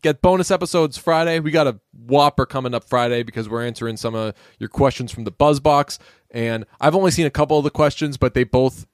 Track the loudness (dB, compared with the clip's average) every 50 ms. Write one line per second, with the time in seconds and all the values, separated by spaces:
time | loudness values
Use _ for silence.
0 | 0 0 0 2 2 2 4 2 2 0 0 -2 -2 -2 0 0 0 0 -4 -4
1 | -2 0 0 2 2 0 -2 -2 -2 0 2 2 2 2 0 -4 _ _ _ -20
2 | -4 0 4 4 4 4 2 0 -4 _ -4 -6 -4 -4 -6 -6 -4 _ 0 0
3 | 0 0 0 -2 -4 -6 -8 -8 -6 -6 -6 -4 -4 -6 -6 -6 -8 -8 -8 -6
4 | -6 -6 -4 -4 -6 -6 -8 _ _ _ _ _ -14 -10 -2 0 0 0 0 -2
5 | -10 -10 -10 -10 -10 -10 -2 _ 2 2 2 2 2 2 2 2 0 -2 -8 -16
6 | _ -20 _ _ _ _ -8 -6 -4 -4 -4 -6 -8 _ _ _ 0 2 2 4
7 | 2 2 2 2 0 -2 0 -2 0 2 2 0 0 0 0 2 0 0 0 -2
8 | -6 -6 -2 -2 -2 0 0 0 0 2 2 2 2 0 -2 -6 -20 _